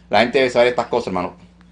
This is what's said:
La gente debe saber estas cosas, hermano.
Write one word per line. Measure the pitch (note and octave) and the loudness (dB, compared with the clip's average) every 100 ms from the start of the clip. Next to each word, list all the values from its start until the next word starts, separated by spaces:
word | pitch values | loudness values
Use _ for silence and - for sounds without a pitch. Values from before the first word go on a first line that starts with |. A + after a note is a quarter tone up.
| _ | _
La | G2+ | 0
gente | A#2+ C#3 | 2 2
debe | C3 | 0
saber | B2 B2 | 2 2
estas | B2 A#2 | 0 -4
cosas, | B2 A#2 | -4 -4
hermano. | F#2 F2+ - - _ - | -4 -6 -10 -20 _ -20